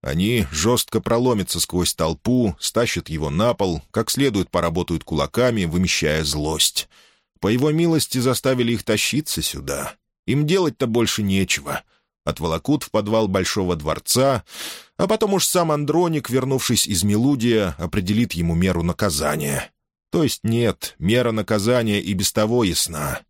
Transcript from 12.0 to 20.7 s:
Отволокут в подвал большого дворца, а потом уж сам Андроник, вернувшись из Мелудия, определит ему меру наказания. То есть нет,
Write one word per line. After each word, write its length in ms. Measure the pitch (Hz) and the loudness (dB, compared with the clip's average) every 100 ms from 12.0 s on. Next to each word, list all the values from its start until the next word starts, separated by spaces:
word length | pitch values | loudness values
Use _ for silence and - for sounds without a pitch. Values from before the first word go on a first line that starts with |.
| _ _ | _ _
Отволокут 600 | - 71 80 80 - 147 | -6 -4 -2 -2 0 -2
в 80 | - | 0
подвал 360 | 107 104 113 107 | -2 0 0 2
большого 480 | 95 92 - 92 85 | 0 0 -2 -2 -2
дворца, 680 | 76 76 - 120 135 123 - - - - - - | -2 -4 -2 2 2 0 -4 -14 -14 -14 -20 -4
а 100 | 185 | 0
потом 260 | 220 214 | 2 2
уж 120 | 196 - | 2 2
сам 260 | 185 165 | 2 2
Андроник, 580 | 147 147 160 175 156 - | 0 0 0 2 -2 0
вернувшись 580 | 127 135 131 - 120 - | 0 0 0 2 0 2
из 160 | 95 | 0
Мелудия, 720 | 101 104 127 139 117 113 95 71 | 2 2 2 2 2 2 0 -2
определит 560 | 85 101 90 107 120 | -4 -2 0 0 0
ему 220 | 82 85 82 | 0 0 2
меру 280 | 92 85 | 2 2
наказания. 880 | 85 85 104 76 76 76 73 67 - _ _ _ _ | 0 0 -2 0 -2 -2 -2 -4 -8 _ _ _ _
То 120 | 170 | 0
есть 180 | 147 - | 0 0
нет, 520 | - 117 117 | -2 0 0